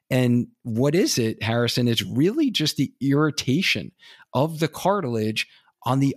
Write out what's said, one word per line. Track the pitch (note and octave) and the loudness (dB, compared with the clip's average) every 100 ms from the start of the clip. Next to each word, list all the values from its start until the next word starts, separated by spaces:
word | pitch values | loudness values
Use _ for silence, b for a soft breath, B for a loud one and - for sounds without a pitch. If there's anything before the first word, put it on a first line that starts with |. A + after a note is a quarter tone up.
| - | -4
and | C3 B2 A#2+ A2+ _ | 0 2 2 0 _
what | B2 A2+ C#3+ | -8 0 2
is | E3 D4 - | 2 0 0
it, | A2+ - | -2 -2
Harrison? | G#2 A#2 A#2+ - A#2+ | -2 0 0 0 0
It's | A2+ | 0
really | F#2+ A2+ E3+ C#4 C#4+ | -2 0 0 2 0
just | G3+ D3+ - | 0 -2 -2
the | C3+ - | -4 -2
irritation | C#3 C#3 D#3 - - C#3 - G#2+ C#2 _ B B B | 0 2 2 -2 -2 0 0 -2 -6 _ B B B
of | - D#3 D#3 | -2 -2 -2
the | D#3 | -4
cartilage | - F3+ G3+ C#3+ A2+ G#2+ G#2 - b b _ | -2 -2 0 0 -2 -2 -2 -6 b b _
on | A#2+ C3 | -2 2
the | C#3 | 2